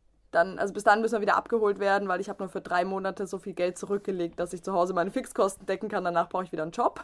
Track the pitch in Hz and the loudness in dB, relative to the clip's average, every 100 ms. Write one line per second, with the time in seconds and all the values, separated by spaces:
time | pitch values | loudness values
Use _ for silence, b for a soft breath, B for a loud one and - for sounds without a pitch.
0 | _ _ - 170 185 185 202 190 208 208 | _ _ 0 2 2 0 -2 2 4 6
1 | 226 220 202 180 - 233 208 190 196 202 | 4 0 2 2 2 2 2 2 2 2
2 | 202 180 196 - 190 190 - 180 185 190 | 2 -2 -4 -6 -6 -8 -2 0 0 -2
3 | 190 185 196 190 196 175 180 185 190 202 | -4 -4 -6 -6 -8 -2 -2 -2 -4 -4
4 | 202 185 170 - 175 180 190 190 185 180 | -2 -4 -4 -4 -6 -6 -2 0 2 2
5 | 180 262 233 - 196 - - 190 214 208 | 0 -2 -4 0 0 0 -6 -4 -2 -2
6 | 180 170 170 185 185 165 160 240 240 - | 0 0 0 -2 -4 -6 -4 0 -2 0